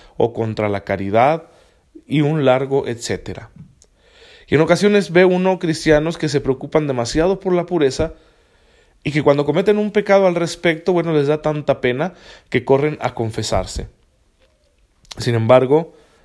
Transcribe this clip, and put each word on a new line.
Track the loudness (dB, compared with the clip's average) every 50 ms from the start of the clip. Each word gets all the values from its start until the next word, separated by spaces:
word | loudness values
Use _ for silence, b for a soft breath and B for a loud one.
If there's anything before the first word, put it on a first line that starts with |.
| B B B -2
o | -2 -2 -2
contra | -4 -6 -6 -4 -4 -2 -2
la | -2 -4 -4
caridad, | -6 -6 -4 -4 0 2 2 4 2 2 -2 -6 b b b b b b b b b -20 -20 _
y | -4 -2 0
un | 0 0 0 0 2
largo | 2 2 2 0 -2 -2 -2 -2
etcétera. | -2 -8 -8 -8 -8 -8 -8 -8 -10 -14 -14 -14 -20 _ -20 -20 -20 _ _ _ _ b b b b b b b b b b b
Y | b 2
en | 2
ocasiones | 4 4 2 2 2 2 2 2 0 2
ve | 4 4 4
uno | 4 4 2 2 0 0 0
cristianos | -2 -4 -4 -2 2 4 4 4 2 0 -4 -4
que | -4 -2
se | -2 -2
preocupan | 0 -2 -4 -4 -4 -2 -2 -2 0
demasiado | 0 -2 -4 -4 -2 -2 0 0 0 0 -2
por | -2 -2 -2
la | -2 -2
pureza | -2 -2 0 0 0 0 -2 -4 -6 -6 b b b b b b b b b b b b b b b b b -8
y | -4 -2
que | 0 2
cuando | 2 2 2 0
cometen | -2 0 0 2 0 0 0
un | 0 -2 -2
pecado | -2 0 2 2 4 4
al | 2 0
respecto, | 0 -4 -6 -6 -4 -2 -2 -2 -2 -2 -2 0
bueno, | 0 0 0 0
les | 0 2
da | 0 0 -2 -2
tanta | -4 -4 -4 -2 -2 -2 0
pena | 0 -4 -2 -2 -4 -6 B B B B B B B B
que | -6 -4 0
corren | 2 2 2 2 -2 -4 -4
a | -8 -8 -6
confesarse. | -6 -6 -6 -6 -8 -6 -4 -2 -4 -4 -4 -8 -10 -12 -12 _ _ _ _ _ _ _ _ _ _ _ _ _ _ _ _ _ _ _ _ _ _ _ -20 -14 -8
Sin | -4 -2 -2
embargo, | 0 4 6 6 6 6 4 2 0 0 -2 b b b b b b b